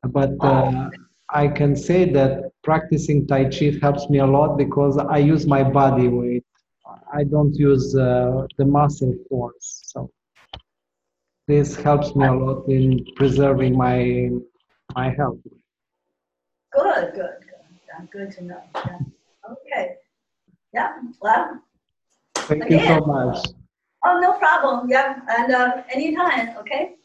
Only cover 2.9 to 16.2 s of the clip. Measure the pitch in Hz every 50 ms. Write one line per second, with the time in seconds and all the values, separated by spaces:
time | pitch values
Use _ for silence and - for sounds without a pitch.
2.9 | - 143 127 - 147 143 143 - 139 135 135 131 - - 156 147 143 - - 143
3.9 | 139 - - - 147 139 135 135 135 143 147 156 147 143 143 139 - - 143 143
4.9 | 135 147 135 - 147 147 143 147 160 151 139 - 143 139 135 127 131 143 135 135
5.9 | 123 123 127 123 120 120 120 123 123 123 123 _ _ _ _ _ _ _ _ -
6.9 | - - _ - 143 147 147 139 143 151 147 143 147 - 147 139 139 131 123 123
7.9 | 135 135 131 127 123 123 123 123 127 131 135 - - - 139 139 143 143 147 143
8.9 | 147 - 135 127 123 - - - 135 123 120 120 - _ - - - - _ -
9.9 | - 131 131 127 _ _ _ _ _ _ _ _ - - _ _ _ _ _ _
10.9 | _ _ _ _ _ _ _ _ _ _ _ - 147 147 143 - - - - 147
11.9 | 147 139 - - - 143 135 131 127 127 131 131 135 - - - 135 131 131 131
12.9 | 127 123 - - - - 139 135 139 135 143 139 139 127 131 127 127 127 127 123
13.9 | 123 123 123 123 123 123 123 123 123 123 123 - _ _ _ _ _ _ _ _
14.9 | - 127 127 131 127 - 143 127 117 - _ - _ _ _ _ _ _ _ _
15.9 | _ _ _ _ _ _